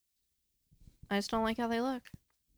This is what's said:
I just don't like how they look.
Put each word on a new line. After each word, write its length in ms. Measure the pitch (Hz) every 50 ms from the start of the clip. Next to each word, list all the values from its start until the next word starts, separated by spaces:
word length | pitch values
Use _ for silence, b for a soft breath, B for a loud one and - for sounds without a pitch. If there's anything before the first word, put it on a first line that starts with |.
| _ _ _ _ _ _ _ _ _ _ _ _ _ _ - _ - - - _ - -
I 80 | 202 202
just 120 | 202 -
don't 140 | - 226 220
like 140 | 220 226 -
how 100 | 240 226
they 120 | 233 226
look. 220 | 240 262 269 247 - - - - _ _ _ _ _ _ _